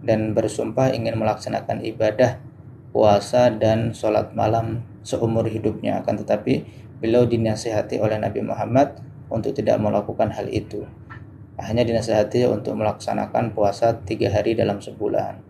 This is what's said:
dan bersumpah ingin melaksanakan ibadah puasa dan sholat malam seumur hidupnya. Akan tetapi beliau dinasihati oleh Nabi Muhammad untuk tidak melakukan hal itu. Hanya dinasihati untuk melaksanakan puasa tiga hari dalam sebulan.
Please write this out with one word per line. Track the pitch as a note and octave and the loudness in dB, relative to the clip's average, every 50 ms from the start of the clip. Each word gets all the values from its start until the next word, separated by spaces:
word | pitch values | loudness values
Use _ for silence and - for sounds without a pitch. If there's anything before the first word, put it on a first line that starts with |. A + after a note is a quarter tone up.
| - | 2
dan | A2 A2+ A2 A2 A2 G#2 | 2 2 2 2 0 0
bersumpah | G#2 A2 G#2+ - - A#2 A2+ A2 - C3 C3 B2+ | 2 2 0 0 -2 -4 -4 0 2 2 2 2
ingin | A#2+ A2+ A2+ A2+ | 0 -2 -2 -2
melaksanakan | A2 A2 G#2+ G#2+ - - A2 G#2+ G#2+ - - A2+ A2+ | 0 0 0 0 -2 -4 -4 -4 -4 -2 -4 -4 -4
ibadah | A2+ A2+ A2 - A2 G#2+ G#2+ - B2+ A#2+ A#2+ - - - - - - - - - - - - | -4 -6 -2 0 0 0 4 4 2 2 2 -2 -12 -18 -20 -20 -20 -20 -20 -20 -20 -6 0
puasa | A2+ A2 G#2+ G2+ G2+ - - - B2 B2 B2 | 4 6 6 6 6 4 2 2 4 4 4
dan | A2+ G#2+ A2 A2 A2 A2+ A2+ A2+ A2 | 4 4 2 2 2 2 0 -2 -4
sholat | - - A2 G#2+ G#2+ G#2 - - | -2 -2 2 2 2 0 0 -2
malam | A2 G#2+ A2 A2 A2+ A#2 A2+ A2 A2+ - - - - | -2 0 2 2 0 0 -2 -4 -6 -8 -10 -16 -18
seumur | - - - - A#2 A#2 A2+ A2+ A2+ A2+ | -10 -6 -4 -2 0 0 2 2 0 0
hidupnya. | G#2+ A2 - A2 G#2+ - - A2+ G#2 F#2+ - | -2 -2 -2 -2 -2 -2 -4 -4 -4 -2 -2
Akan | - A2 G2+ | -2 -4 -4
tetapi | G#2 - G#2+ G#2+ - - C3+ D3+ - - - - - - - - | 0 0 -2 0 2 0 0 0 -2 -8 -16 -20 -20 -20 -16 -6
beliau | - A2+ A2+ A#2+ B2 | -2 2 4 4 4
dinasihati | A#2 A#2 A2+ A2+ A2 G#2+ G#2+ - A#2+ A2 G#2+ - - B2+ - | 4 2 0 0 0 0 -2 -2 -2 -2 -2 -2 -2 -2 0
oleh | G#2 G#2+ G#2+ G#2+ | 0 0 0 0
Nabi | G#2+ G#2+ G#2 A2+ G#2+ | -2 -2 -4 -4 -4
Muhammad | A2 G#2+ G#2+ G#2+ G#2+ A#2 C3 C#3+ - - - - - - - - - A2+ | -4 -4 -4 -4 0 4 4 4 4 0 -12 -16 -18 -18 -18 -12 -6 -6
untuk | A2+ - G#2+ G#2+ | -4 -4 -4 -4
tidak | - G#2+ - A2+ G#2+ | -2 0 2 2 2
melakukan | G#2+ G#2 G#2 G#2 G#2 - G#2+ - A2+ G#2+ | 2 0 0 0 -2 -2 -2 -2 0 -2
hal | - - G2+ - - | 0 -4 -6 -4 -4
itu. | G#2+ - - - G#2 - - - - - - - - - - - - - - - | -4 -4 -4 -10 -10 -10 -12 -16 -20 -18 -18 -18 -18 -18 -18 -20 -20 -20 -20 -12
Hanya | - - G2 A2 A#2 B2 A2+ | -12 -8 -4 0 0 2 2
dinasihati | A#2 A2+ A2+ A2+ G#2+ G#2+ G#2+ G#2+ - B2 B2 A#2+ A2 | 2 0 0 2 2 2 2 4 2 2 4 4 2
untuk | G#2+ G#2+ A#2 A2+ | 0 -2 -4 -4
melaksanakan | G#2+ A2 G#2+ G2+ - - - G#2 G#2 G#2 G#2 - A#2 A#2+ A2+ G2+ | 0 0 -2 -2 -2 -4 -4 -2 -2 -2 0 0 0 0 0 0
puasa | G#2+ G#2 G2+ G2 - - A#2 A2+ - - | 2 2 2 2 2 2 2 2 0 -2
tiga | F#2 A2+ G#2+ A2 G#2+ | -6 -4 0 0 2
hari | G2 G#2 G2+ A2+ A#2 | 2 2 2 2 2
dalam | A2 G#2+ G#2 G2+ G2+ - | 2 2 0 0 -2 -6
sebulan. | - - - G#2+ G#2+ A2 G#2 G2+ G2 G#2 G2+ - - | -12 -10 -4 -4 0 0 0 -2 -2 -6 -12 -18 -20